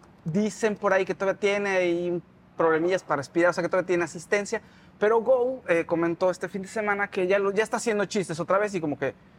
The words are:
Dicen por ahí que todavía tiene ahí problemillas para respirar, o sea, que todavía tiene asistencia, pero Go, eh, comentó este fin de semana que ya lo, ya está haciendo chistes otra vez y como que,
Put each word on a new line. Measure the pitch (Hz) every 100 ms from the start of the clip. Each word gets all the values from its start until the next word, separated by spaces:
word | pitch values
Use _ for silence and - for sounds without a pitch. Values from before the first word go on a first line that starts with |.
| - -
Dicen | 170 170 214 - 220 196
por | 202
ahí | 190 185
que |
todavía | 180 196 185
tiene | 202 202 202
ahí | 185 175 170 175 170 - - - -
problemillas | 165 160 170 185
para | - 147
respirar, | 131 170 175
o |
sea, | 170
que | 170
todavía | 185 175
tiene | 175
asistencia, | 165 180 - 208 202 214 - - - -
pero | 208 226
Go, | 214 262 247 262 -
eh, | 170 160
comentó | 165 170 165 185
este | 175 180
fin | 196
de | 190
semana | 226 208 202 202
que | - 185
ya | 202
lo, | 196
ya | 196
está | 214 233
haciendo | 240 208
chistes | 196 214 180 160
otra | 165 190
vez | 208
y | 190
como | 156 143
que, | 135 - -